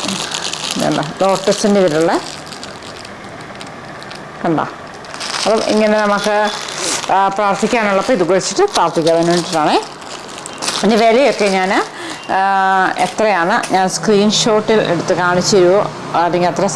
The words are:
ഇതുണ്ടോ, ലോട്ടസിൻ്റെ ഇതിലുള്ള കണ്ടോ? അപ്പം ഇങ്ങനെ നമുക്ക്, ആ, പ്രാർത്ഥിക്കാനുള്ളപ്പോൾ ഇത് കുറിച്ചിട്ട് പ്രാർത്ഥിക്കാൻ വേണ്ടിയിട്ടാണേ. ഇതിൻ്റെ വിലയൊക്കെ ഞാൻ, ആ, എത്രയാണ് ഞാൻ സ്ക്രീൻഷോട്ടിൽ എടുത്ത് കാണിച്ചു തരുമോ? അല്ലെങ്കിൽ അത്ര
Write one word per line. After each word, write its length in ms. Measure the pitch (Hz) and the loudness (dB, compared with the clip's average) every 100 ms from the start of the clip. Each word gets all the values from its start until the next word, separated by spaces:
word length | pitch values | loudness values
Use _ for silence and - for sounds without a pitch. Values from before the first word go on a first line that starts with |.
| 202 190 - - - - - - | -6 -6 -6 -6 -6 -6 -6 -2
ഇതുണ്ടോ, 260 | 151 147 151 - | -2 -2 -4 0
ലോട്ടസിൻ്റെ 580 | 190 185 - 202 208 202 | 0 2 0 0 2 4
ഇതിലുള്ള 300 | 180 151 170 294 - - - - - - - - - - - - - - - - - - - - - - 175 | 4 2 2 0 -4 -12 -14 -16 -14 -16 -16 -16 -16 -16 -16 -16 -16 -16 -16 -16 -18 -16 -16 -16 -16 -8 -2
കണ്ടോ? 200 | 156 - - - - - - - - | -2 -4 -8 -16 -16 -14 -12 -8 -4
അപ്പം 180 | - 220 - | 0 0 0
ഇങ്ങനെ 240 | 214 214 214 208 | 2 2 2 2
നമുക്ക്, 320 | 202 208 208 208 - - - - - - 185 | 0 0 0 0 -2 -8 -8 -6 -4 0 2
ആ, 20 | 196 190 | 2 2
പ്രാർത്ഥിക്കാനുള്ളപ്പോൾ 760 | 208 185 214 233 208 190 196 247 | 0 0 0 0 2 2 2 2
ഇത് 80 | 165 | 2
കുറിച്ചിട്ട് 320 | 185 - - 403 | 2 0 0 2
പ്രാർത്ഥിക്കാൻ 400 | - 170 170 160 165 | 2 0 2 2 4
വേണ്ടിയിട്ടാണേ. 580 | 170 175 170 165 156 294 - - - - - - - - - - | 4 2 0 0 2 0 -2 -10 -16 -14 -14 -14 -14 -10 -6 -2
ഇതിൻ്റെ 200 | 202 220 | 2 4
വിലയൊക്കെ 440 | 226 226 269 208 208 190 | 4 6 4 2 0 0
ഞാൻ, 120 | 185 233 440 - 339 - - 190 | 0 0 -2 -6 -12 -10 -2 0
ആ, 20 | 196 196 190 190 185 - | 2 2 2 2 2 0
എത്രയാണ് 520 | 180 - 220 185 170 233 - | -2 0 2 2 2 0 0
ഞാൻ 120 | 185 185 - | 0 0 0
സ്ക്രീൻഷോട്ടിൽ 840 | - 202 214 196 240 214 214 220 - | 2 4 4 2 2 2 4 2 2
എടുത്ത് 200 | 170 160 170 | 0 0 0
കാണിച്ചു 320 | 180 180 180 202 | 2 2 4 6
തരുമോ? 220 | 175 196 - - - - | 6 6 2 -4 -4 0
അല്ലെങ്കിൽ 260 | 170 175 175 | 2 2 0
അത്ര 140 | 160 190 | 0 0